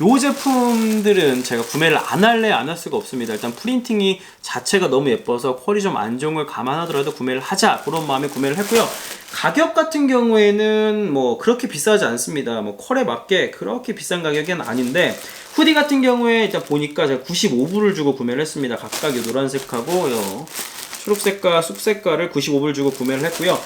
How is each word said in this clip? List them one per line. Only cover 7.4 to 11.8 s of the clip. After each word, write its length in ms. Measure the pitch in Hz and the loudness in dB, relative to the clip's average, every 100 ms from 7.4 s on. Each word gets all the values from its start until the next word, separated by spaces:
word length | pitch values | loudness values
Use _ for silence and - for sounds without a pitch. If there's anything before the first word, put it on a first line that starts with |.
하자, 400 | - 190 214 147 | -4 0 2 0
그런 220 | - 160 151 | -2 -4 -2
마음에 220 | 135 143 | -2 -2
구매를 300 | 127 135 156 | -2 -2 -2
했고요. 300 | 208 226 160 - - - - | 2 2 2 -2 -10 -14 -12
가격 440 | - 156 262 330 330 | -4 0 2 2 2
같은 320 | 320 311 277 | 2 2 4
경우에는 1040 | 254 233 220 208 208 214 214 214 214 202 | 4 4 6 6 4 4 2 2 0 0
뭐 260 | 139 127 113 | 0 0 0
그렇게 300 | - 247 254 | 2 0 0
비싸지 380 | 151 | -2